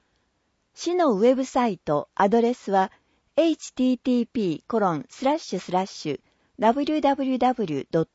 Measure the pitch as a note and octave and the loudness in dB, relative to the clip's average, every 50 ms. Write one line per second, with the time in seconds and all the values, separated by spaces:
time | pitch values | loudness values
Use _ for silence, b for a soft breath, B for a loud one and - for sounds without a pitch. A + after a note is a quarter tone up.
0 | _ _ _ _ _ _ _ _ _ _ _ _ _ _ _ - - E4 F4 F4+ | _ _ _ _ _ _ _ _ _ _ _ _ _ _ _ -8 -6 -2 0 2
1 | E4+ C#4+ G#3+ F3+ A3 B3 C4+ B3 C4+ - - C4+ B3 A#3 F#3 - - - D3+ D3 | 2 2 2 4 4 4 4 2 0 -2 -2 0 0 0 -2 -4 -4 -2 -2 -2
2 | - - - - G3 G3+ G#3 A#3 A3+ A#3 B3 - - - G3 F#3+ F#3+ G3 b b | -2 -4 -2 0 2 2 4 2 2 2 -2 -4 -4 0 0 0 0 0 b b
3 | b b b b b b - - D#4+ E4+ D#4 - - - - - B3+ B3+ B3+ - | b b b b b b 0 0 2 2 0 -2 -6 -10 -4 -2 0 0 0 0
4 | - C4 B3 A#3+ A#3 - - B3 G#3 F3 D3+ - _ - - A3 G#3 F#3 E3 D3 | -2 -2 0 0 -2 -2 -4 -4 -2 -2 -4 -4 _ -4 -2 0 0 0 -2 -2
5 | - - - - B3 C4 D4+ D#4+ - - G3+ F3+ - - F3 F#3 F#3+ - - - | -6 -10 -10 -4 -2 -2 -2 -2 -4 -6 -8 -8 -6 -2 -2 -2 -2 -4 -8 -10
6 | - - C3+ - _ _ _ _ _ _ _ - G#3 A3+ A#3 C#4+ D4 - D4+ D#4 | -8 -8 -8 -8 _ _ _ _ _ _ _ 0 0 2 2 2 0 -2 -2 0
7 | C4+ C#4 C#4 D4 C4+ C4 C4 A#3+ B3+ B3+ B3+ - G#3+ E3 D3+ C#3 - _ - E3 | 0 0 0 0 -2 -2 -2 0 0 0 0 0 -4 -4 -4 -6 -4 _ -2 -2
8 | D#3+ - _ | -2 -2 _